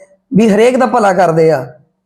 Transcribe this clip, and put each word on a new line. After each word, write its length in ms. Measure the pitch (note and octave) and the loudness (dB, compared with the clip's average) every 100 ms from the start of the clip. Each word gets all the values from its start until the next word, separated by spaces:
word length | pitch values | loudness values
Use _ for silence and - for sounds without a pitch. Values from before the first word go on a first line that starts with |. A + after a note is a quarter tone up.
| - _ - F#3 | -20 _ -6 0
ਵੀ 140 | A3+ | 0
ਹਰੇਕ 280 | G#3 A#3+ B3 | 2 0 0
ਦਾ 80 | B3 | -2
ਭਲਾ 280 | A#3+ G3+ | -2 0
ਕਰਦੇ 380 | F#3 E3+ D#3+ D#3+ | 0 0 0 0
ਆ, 280 | C#3+ C3 - _ _ | 0 -6 -18 _ _